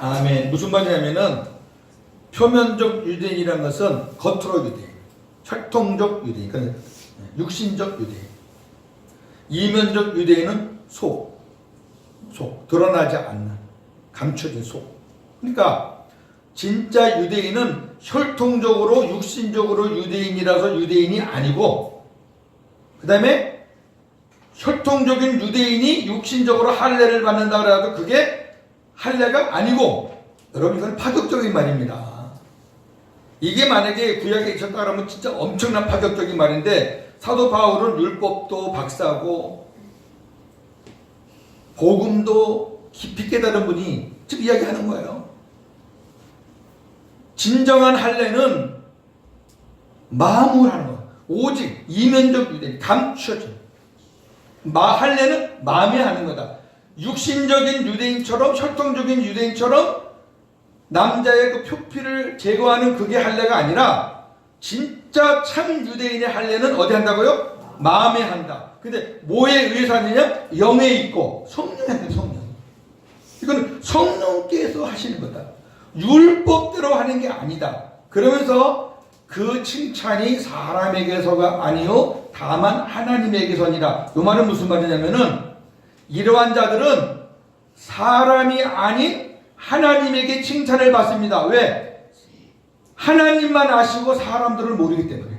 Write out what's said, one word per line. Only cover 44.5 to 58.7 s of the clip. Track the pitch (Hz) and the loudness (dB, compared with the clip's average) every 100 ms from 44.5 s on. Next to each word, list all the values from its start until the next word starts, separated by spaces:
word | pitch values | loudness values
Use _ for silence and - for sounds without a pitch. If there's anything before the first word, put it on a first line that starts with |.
| - 214 214 208 | 2 0 -4 -4
거예요. | 202 - - - - _ _ _ _ _ _ - _ - _ _ - - _ _ _ _ _ - - | -6 -8 -12 -16 -20 _ _ _ _ _ _ -20 _ -20 _ _ -20 -20 _ _ _ _ _ -20 -6
진정한 | 208 254 262 262 254 254 | 0 2 6 8 8 4
할례는 | 240 233 220 233 269 - - - - _ _ _ _ _ _ _ _ _ _ _ _ | 2 0 0 2 2 0 -6 -12 -20 _ _ _ _ _ _ _ _ _ _ _ _
마음으로 | 123 175 220 262 262 247 | 0 4 6 6 6 6
하는 | 196 135 | 4 -6
거야. | - - - - | -10 -16 -20 -8
오직 | 180 269 269 - 104 - | -2 -2 -2 -6 -10 -8
이면적 | 175 247 262 262 254 208 | 2 4 6 6 4 0
유대인, | 151 139 127 | -6 -10 -10
감춰진. | - 123 - - - 107 110 - - _ _ _ _ _ _ _ _ _ | 0 0 0 -6 -8 -8 -10 -16 -20 _ _ _ _ _ _ _ _ _
마-, | 156 151 190 | -4 2 4
할례는 | 190 277 277 269 - - - | 4 2 4 2 2 -4 -8
마음에 | 135 170 202 240 | -2 2 2 2
하는 | 214 - 165 | 0 -2 -6
거다. | - - - - _ _ - | -8 -12 -16 -20 _ _ -12
육신적인 | 185 - - 277 269 277 269 269 208 | -8 -6 -4 -2 2 2 2 0 -4
유대인처럼, | 214 247 247 240 233 277 277 | -4 -4 -4 -4 0 2 2
혈통적인 | 285 | -4